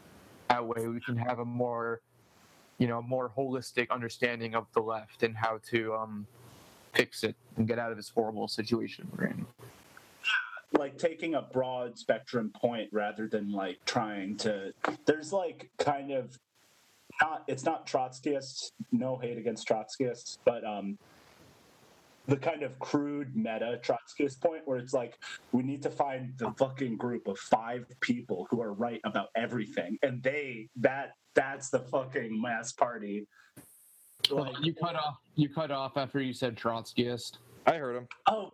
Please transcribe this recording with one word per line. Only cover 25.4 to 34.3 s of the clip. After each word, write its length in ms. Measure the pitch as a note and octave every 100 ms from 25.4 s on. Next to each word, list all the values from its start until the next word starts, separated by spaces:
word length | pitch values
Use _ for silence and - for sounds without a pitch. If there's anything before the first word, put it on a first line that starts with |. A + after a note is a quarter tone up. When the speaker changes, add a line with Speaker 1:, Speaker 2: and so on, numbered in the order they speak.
| -
Speaker 2:
we 100 | A#2+
need 200 | C3 C#3
to 80 | D3
find 420 | - C#3+ C3 C3 C3
the 120 | A2
fucking 440 | G#2+ C3+ C3 C3 G#2+
group 300 | A#2+ A#2 -
of 100 | G2
five 460 | - A2 A2+ B2 A2+ -
people 460 | - A#2+ A#2+ F#2 -
who 120 | A#2
are 100 | A2
right 280 | G2+ A#2+ A2+
about 240 | G#2+ G2+ G2 A2+
everything, 640 | A#2+ A#2+ G#2+ - F2 G#2+
and 200 | C#3 B2+
they, 460 | B2+ D3 C#3 A2+ A2 B2
that, 360 | C3 C3+ C3+ - _
that's 360 | - C3+ C#3 C3
the 80 | B2+
fucking 640 | B2+ D3 C3 C#3+ A#2 A2
mass 320 | A#2+ A2+ A#2
party. 540 | - B2 A#2 G#2 G2+ G#2 _ - - - - - - - - -